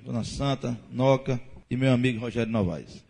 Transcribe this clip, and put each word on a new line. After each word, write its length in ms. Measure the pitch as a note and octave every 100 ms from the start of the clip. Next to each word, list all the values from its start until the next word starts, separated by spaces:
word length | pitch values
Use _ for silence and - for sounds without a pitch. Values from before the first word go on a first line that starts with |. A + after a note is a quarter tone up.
Dona 200 | B2 A#2+
Santa, 540 | G2+ - C#3 C3+ B2 A#2 -
Noca 480 | A#2+ C3+ C3 C3+ B2+ - - -
e 80 | B2
meu 160 | C3+
amigo 260 | B2 B2+ A2+
Rogério 320 | A#2+ A#2 A2+
Novaes. 540 | A2+ F2+ D#2+ A1+ -